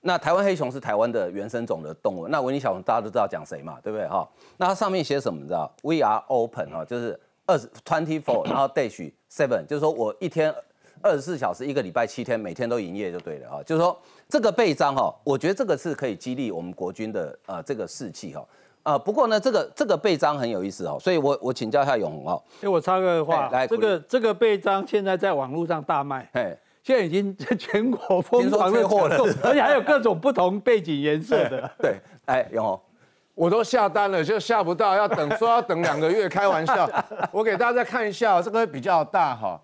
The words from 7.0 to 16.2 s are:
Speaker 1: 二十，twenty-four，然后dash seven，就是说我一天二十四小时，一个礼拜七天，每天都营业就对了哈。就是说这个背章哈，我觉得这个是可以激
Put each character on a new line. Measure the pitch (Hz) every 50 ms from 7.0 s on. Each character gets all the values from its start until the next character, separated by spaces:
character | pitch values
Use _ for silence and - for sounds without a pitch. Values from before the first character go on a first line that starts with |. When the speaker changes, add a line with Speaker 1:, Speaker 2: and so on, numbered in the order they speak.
| 120 117 85 - _ _ _ _ _
Speaker 1:
二 | - 185 147
十 | 110 - _ - _
，twenty-four， | - 165 156 165 156 156 156 - - 123 107 -
然 | - -
后 | 127 139 139
dash | - 160 135 113 - - 87 76 _ _ _ _
seven， | - - 151 131 120 95 80
就 | 76 147
是 | 147
说 | 151 156
我 | 160 - 113 107 - -
一 | 185 165
天 | - 165 156 156 147 - - _ _ _ _ - _ -
二 | - 202 170
十 | 143
四 | 131 160 180
小 | 135 123 95
时， | 87 - 127
一 | 147 135
个 | 143
礼 | 113 90
拜 | 82 120 117
七 | 110 - - 120
天， | - 120 113
每 | 107 92 -
天 | - 123
都 | 117 120 120
营 | 101 85 90
业 | 101 104 90
就 | 87 90
对 | - 85 78 71
了 | 62 -
哈。 | - 73 143
就 | - 160
是 | 160
说 | 170 180 170 - _ _ _ - _ _
这 | - 294
个 | 220 220
背 | 185 - 233 190
章 | 147 - 165 143 139
哈， | 135 113 80 - - _
我 | 143 139
觉 | 131 - 165
得 | 202
这 | - 269
个 | 202 156
是 | 135 - 175
可 | 147 - 139
以 | 127 101
激 | 87